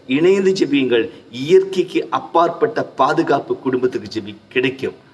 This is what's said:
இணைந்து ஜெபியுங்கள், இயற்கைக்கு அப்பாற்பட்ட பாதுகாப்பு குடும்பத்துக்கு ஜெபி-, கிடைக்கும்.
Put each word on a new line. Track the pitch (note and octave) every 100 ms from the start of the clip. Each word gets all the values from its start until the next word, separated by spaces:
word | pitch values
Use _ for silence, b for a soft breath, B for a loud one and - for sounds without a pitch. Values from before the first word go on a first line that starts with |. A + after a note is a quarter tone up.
| -
இணைந்து | C#3 F3 G3 F#3+
ஜெபியுங்கள், | F#3 D3 C#3 B2 A#2 - B -
இயற்கைக்கு | A#2+ C#3+ F#3 F#3+ F3+ E3 D#3 -
அப்பாற்பட்ட | B2+ - E3+ E3+ - D3 C#3
பாதுகாப்பு | B2+ - C3+ D#3 D#3 C#3 - B2
குடும்பத்துக்கு | C3+ B2+ B2+ A2+ G#2 A2
ஜெபி-, | G2+ G2+ -
கிடைக்கும். | B2+ C3 - G2+ - b